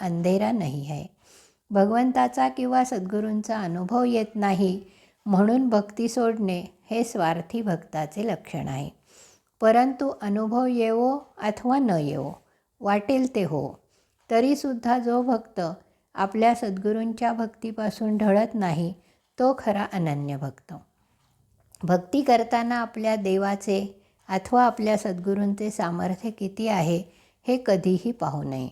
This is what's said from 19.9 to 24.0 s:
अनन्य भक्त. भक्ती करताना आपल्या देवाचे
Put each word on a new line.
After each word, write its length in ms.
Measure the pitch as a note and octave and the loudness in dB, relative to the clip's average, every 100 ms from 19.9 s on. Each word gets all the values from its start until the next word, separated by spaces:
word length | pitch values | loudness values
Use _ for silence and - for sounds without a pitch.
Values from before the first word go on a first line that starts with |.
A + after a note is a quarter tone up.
अनन्य 440 | F#3+ D#3+ C#3+ C#3+ C#3 | -2 -2 -2 -4 -6
भक्त. 360 | C#3 C3 - D#3 - _ _ _ _ _ _ _ _ - | -8 -12 -16 -18 -18 _ _ _ _ _ _ _ _ -8
भक्ती 380 | E3+ F3+ F3 C#4 | 0 0 2 0
करताना 540 | C#4+ A#3+ A3+ A#3+ A#3 A#3+ | 4 4 4 0 0 -2
आपल्या 400 | A3+ A3+ A3 A3 | -4 -4 -2 -2
देवाचे 880 | F#3+ F#3+ G3 G3 - G3 G3 - | 0 0 0 -2 0 -2 -2 -10